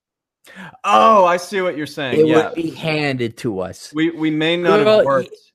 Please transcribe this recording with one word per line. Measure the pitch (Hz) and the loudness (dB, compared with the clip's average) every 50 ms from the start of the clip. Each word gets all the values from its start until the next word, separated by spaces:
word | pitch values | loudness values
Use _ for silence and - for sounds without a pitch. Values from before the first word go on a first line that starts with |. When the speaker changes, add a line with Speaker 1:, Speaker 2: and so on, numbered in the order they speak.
| _ _ _ _ _ _ _ _ _ - - 185 190 165 - _ - | _ _ _ _ _ _ _ _ _ -20 -20 -20 -20 -20 -18 _ -2
Speaker 1:
Oh, | 196 208 220 220 226 220 208 185 | 2 4 4 6 6 6 6 4
I | 175 175 | 4 2
see | 180 180 - 208 196 | 0 -4 -6 -4 -4
what | 185 180 147 | -2 -2 -4
you're | 143 151 | -6 -8
saying. | 135 - 160 143 127 127 151 | -8 -8 -8 -6 -2 2 2
Speaker 2:
It | 156 | 2
Speaker 1:
Yeah. | 156 156 156 - - | 4 4 2 0 0
Speaker 2:
would | 156 | -4
be | 165 165 160 | -8 -8 -8
handed | 135 147 165 160 156 151 147 143 131 123 120 113 113 - | -8 -8 -6 -4 -4 -2 -2 -2 -2 -2 -4 -6 -6 -6
to | - 123 101 95 | -8 -6 -6 -4
us. | 90 90 87 - - - 147 | -6 -8 -10 -14 -18 -10 -4
Speaker 1:
We, | 151 160 170 | -2 -2 -2
we | 165 156 151 156 | -2 -2 -4 -2
may | 156 151 156 160 170 | -2 0 0 0 -2
not | 175 175 175 190 - | 0 2 2 2 4
Speaker 2:
Girl, | 208 214 214 214 | 4 4 4 4
Speaker 1:
have | 180 | 4
worked. | 135 139 131 123 - | 2 0 0 -2 -4
Speaker 2:
y- | - - _ _ | -12 -20 _ _